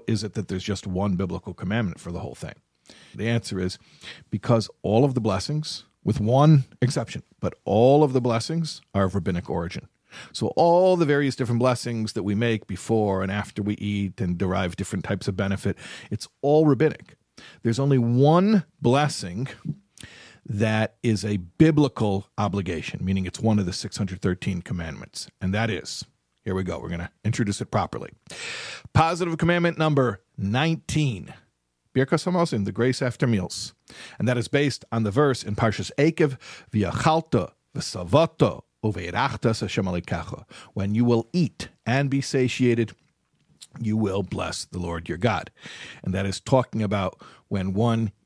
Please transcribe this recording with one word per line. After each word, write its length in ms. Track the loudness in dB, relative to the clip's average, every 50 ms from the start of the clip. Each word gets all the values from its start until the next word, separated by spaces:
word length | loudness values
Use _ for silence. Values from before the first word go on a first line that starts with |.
| 0
is 160 | -2 -2 -2 -4
it 120 | -6 -8
that 120 | -8 -6
there's 160 | -6 -6 -6 -4
just 240 | -4 -6 -6 -6
one 300 | -6 -4 -2 -2 0 0
biblical 380 | -2 -2 -4 -6 -8 -10 -12 -12
commandment 440 | -10 -6 -4 -2 -2 -2 -4 -6 -8
for 140 | -12 -12 -10
the 80 | -10
whole 160 | -10 -10 -12
thing? 180 | -12 -12 -14 -14 -16 _ _ _ _ _ -20 -20 -20 -20 -18 -12
The 120 | -6 -2 0
answer 300 | 0 0 -2 -4 -4 -4
is 200 | -4 -4 -4 -8 _ _ _ _ -20 -18 -18 -20 -10 _
because 400 | -8 -4 0 2 2 2 2 0 -6 _ -2
all 220 | 2 4 4 4
of 100 | 4 2
the 60 | 0
blessings, 640 | 0 0 0 0 -2 -2 -4 -4 -4 -6 -8 -12 -14 _ _ _ -2
with 160 | -2 0 0
one 460 | 2 2 4 6 8 8 8 6 6 2 -2 -2
exception, 440 | -2 -2 0 -2 -6 -6 -8 -12 -14 _ _ _
but 140 | -6 -6 -6 -6 _
all 400 | 0 4 6 6 8 8 6 6
of 80 | 4 4
the 80 | 2
blessings 600 | 2 2 0 0 -2 -2 -4 -4 -4 -4 -8 -12 -14 _ 0
are 80 | 0 0
of 140 | 2 0
rabbinic 340 | -2 -2 -2 -2 -2 -4 -4
origin. 380 | -4 -4 -4 -6 -8 -10 -14 -14 _ _ _ _ -20 -20 -18 -16 -8
So 200 | -4 -4 -2 2
all 420 | 2 4 6 6 6 6 6 4
the 80 | 4 4
various 300 | 4 4 2 2 0 0
different 240 | -2 -2 0 2 2
blessings 540 | 4 2 2 0 -2 -4 -4 -4 -4 -4 -4
that 100 | -4 -2
we 140 | 0 0
make 320 | 2 2 2 0 0 -2 -6
before 560 | -10 -8 -2 0 0 2 2 2 0 0 0
and 80 | -2 -2
after 280 | -4 -4 -6 -6 -4
we 140 | -2 -2 -2
eat 460 | -2 -2 -2 -2 0 -2 -2 -4 -4
and 180 | -2 -2 -2 0
derive 380 | 0 0 0 0 -2 -2 -4
different 280 | -6 -6 -6 -6 -6 -4
types 220 | -4 -4 -4 -4
of 100 | -4 -4
benefit, 400 | -2 -2 -2 -2 -2 -4 -4 -6 -6 -8 -16 -18 -18 -12 -10 -10
it's 160 | -10 -10 -12 _ _ 0
all 220 | 2 4 6 6
rabbinic. 520 | 6 4 4 4 2 0 -2 -10 -20 -20 _ _ _ _ -20 -20 -20 -16 -4 -2
There's 160 | 0 0 2
only 180 | 2 4 4 4
one 640 | 4 4 4 6 6 6 6 6 6 4 4 2 2 -2 _ _
blessing 680 | 2 2 4 4 2 0 -2 -4 -8 -8 -8 -8 -8 -8 -10 -10 -10 -10 -10 -10 _ _ _ -20 -20 -20 -20 -20 -20 -20 -20 _ -10
that 520 | -6 -2 0 0 2 2 2 0 -2 -4 _ 0
is 200 | 0 0 0 0
a 120 | -2 -4
biblical 920 | -4 -4 -6 2 4 6 6 6 6 2 2 0 0 -2 0 0 -2 -4 -6 _
obligation, 640 | -2 -2 0 0 -2 -2 -2 -4 -6 -6 -8 -8 -6 -2
meaning 220 | -2 0 0 -2
it's 120 | -4 -6 -2
one 220 | 0 2 2 2
of 40 | 2
the 80 | 0 -4
six 240 | -6 -8 -8 -6
hundred 240 | -6 -6 -6 -4 -4
thirteen 400 | -2 -2 -2 -2 -2 -4 -4 -4
commandments. 680 | -6 -6 -8 -6 -6 -8 -10 -12 -14 -14 -14 -14 -14 -14 _ _
And 140 | -4 -2 0
that 160 | 0 0 -2
is, 340 | -2 -4 -6 -10 -12 -12 -14 -16 _ _ _ _ _ _ _
here 80 | -4 -4
we 120 | -2 -2
go, 160 | -4 -6 -8
we're 80 | -8 -8
gonna 240 | -8 -8 -8 -10 -12 _ -4
introduce 360 | -4 -2 0 -2 -2 -2 -4
it 100 | -6 -2
properly. 400 | -2 -2 -2 -2 -4 -10 -12 -12 -14 -20 _ -20 -16 -14 -12 -12 -12 -12 -12 -14 -16 -16 -16 -2 2
Positive 460 | 2 4 4 2 0 -2 -2 0 0
commandment 400 | 2 2 2 4 2 2 0 0
number 420 | 0 2 4 4 2 2 0 -4 _ _ _
nineteen, 960 | -6 -4 -2 0 0 2 0 0 -2 -4 -4 -2 0 0 0 -2 -4 -8 -14 -18 -20 _ _ _ _ _ _ _ _ _ _ 0
Birkas 300 | 0 2 2 2 0 0
Hamazon, 380 | 0 0 0 0 0 0 -2 -2
the 80 | -2 -2
grace 280 | 0 0 0 0 0
after 280 | -2 -4 -2 0 0 2
meals. 440 | 2 2 0 -2 -6 -10 -12 -12 -14 _ _ -20 -20 -20 -20 -16 -8 -4
And 80 | -2
that 100 | 0 0
is 120 | 0 0 0
based 360 | 0 2 2 2 0 -4 -8 -6
on 140 | -4 -2 -2
the 80 | 0 2
verse 320 | 2 2 2 2 0 -4
in 100 | -6 -2
Parshas 380 | 0 0 0 0 -2 -6 -6 0
Ekev, 400 | 2 2 2 4 2 2 0 0 -4 -12 -18 -20 -20 -12 _ -2
"V'yachalta 800 | 0 0 0 0 0 2 2 2 2 0 _ 0 0 0 -2 -6 _ _ _ -12
v'savata 840 | -10 -10 -8 -8 -10 -2 2 2 4 4 2 2 0 0 0 0 -2 -10 _ _ _ -4
uveirachtas 760 | -4 -4 -4 -6 -6 -2 -2 -2 -2 -2 -2 0 0 0 0
Hashem 240 | -2 -4 -2 -2 -2
Elokecha." 580 | -2 -2 -4 -4 -4 -6 -6 -6 -8 -12 -14 -16 -18 -20 -20 -20 -12 _
When 180 | -6 -4 -2 0
you 120 | 2 4
will 240 | 4 4 2 2 0 0
eat 360 | 0 0 0 -2 -6 -16 -16 -18 _ _
and 240 | 0 0 0 0 0
be 100 | 0 -2
satiated, 760 | -2 0 0 0 0 0 0 2 2 2 2 2 0 -2 -6 -10 _ _ _ _ _ _ _ _ _ _ _ _ -20 -20 -12 -8
you 180 | -4 -2 0
will 280 | 0 0 0 -2 -2 -4
bless 400 | -6 -6 -6 -6 -6 -8 -10 -12
the 160 | -10 -10 -8
Lord 280 | -6 -6 -6 -8 -8 -8
your 100 | -6 -2
God. 340 | 0 0 0 -2 -4 -8 -14 _ -20 -20 -18 -18 -18 -18 -18 -10 -6
And 100 | -4 -4
that 120 | -2 -4
is 140 | -4 -6 -8
talking 420 | -2 2 2 2 2 2 -2 -4 -2
about 400 | -2 0 -2 -2 -2 -4 _ -14 -20 -20 -20 _
when 280 | _ -4 -4 -2 -2 -2
one 360 | 0 0 2 2 0 -2 -4 -6 _ _